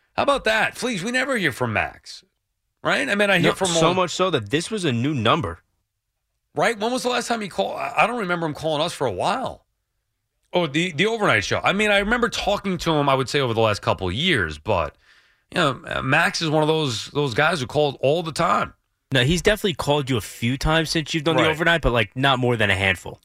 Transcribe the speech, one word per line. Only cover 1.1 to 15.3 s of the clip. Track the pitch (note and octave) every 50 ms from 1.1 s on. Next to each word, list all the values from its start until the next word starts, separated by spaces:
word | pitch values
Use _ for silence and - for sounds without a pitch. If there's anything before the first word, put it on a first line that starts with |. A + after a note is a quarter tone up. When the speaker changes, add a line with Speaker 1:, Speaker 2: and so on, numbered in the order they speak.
Speaker 1:
never | A#3+ C4 C4+ C#4+ C4+
hear | A3+ F#3 D3+ A2+
from | - B2+ A#2 G#2+
Max, | F#2+ E2 C#2 - - - - - - _ _ _ _ _ _ _ _ _ _ _ _ -
right? | D3+ F3+ A3+ C#4+
I | C4+ G3+
mean, | G3+ G#3 G3+
I | G3 F3
hear | F3 E3+
Speaker 2:
No, | -
Speaker 1:
from | - F#3+ F3+
Speaker 2:
so | E3+ E3+ D#3+ E3
Speaker 1:
one | F3+
Speaker 2:
much | F#3 F3+ E3+ -
so | - F#3 F#3+
that | E3 C3 G#2+ G2+
this | A#2+ D3+ F3 -
was | A3+ G#3+ F3
a | D#3 A#2+
new | A#2 A#2 C#3+ D#3+
number. | C3+ G#2 A#2 C#3 - A#2 E2+ E2+ - _ _ _ _ _ _ _ _ _ _ _ _ _ _ _ _ _ _ -
Speaker 1:
Right? | C#3 D#3+ G#3 A#3 G#3
When | G#3 A#3
was | B3+ B3+ -
the | B3
last | B3 A#3+ A#3 -
time | A#3 A3+ G#3
he | F3+
called? | - - G3 - B2
I, | - C3+ C#3 C#3+ D3
I | D#3+
don't | G3+ A#3+ B3
remember | G#3 F3 F3 E3+ E3+
him | D#3+ C#3+
calling | - D3 D#3+ D#3 C#3+
us | D#3 F3 -
for | - D3
a | A#2+ F#2+
while. | F2 A#2 D#3+ G3 B3+ B3 - - - _ _ _ _ _ _ _ _ _ _ _ _ _ _ _ _ _ _ -
Oh, | F#3 F3
the, | D#3 C3+ D#3 F3 F#3 D#3+
the | C#3 F3+
overnight | G#3+ A3+ A3+ G#3 E3 B2 G#2+ F#2+
show. | - A2+ F#2 -
I | C3 E3+
mean, | G3 G#3+ G#3+
I | G3+ G3+
remember | G3+ G3+ A#3 B3 A#3 A3
talking | - - - F#3 G#3 F#3+ - G3+ F#3 E3+
to | - E3+ D#3+
him, | D3+ C#3+ C3+
I | C3+
would | C3 C3 B2
say, | - D3
over | C#3 B2 A2+
the | A2
last | A2+ A2 G#2 - -
couple | - G#2+ - F#2+ F2+
of | F2+
years, | A2+ D#3 F#3+ E3+ A#2 F2+ D#2 D#2
but, | D2+ - G#2+ G#2 F2 D#2+ C#2+ - _ _ _ - _ _ _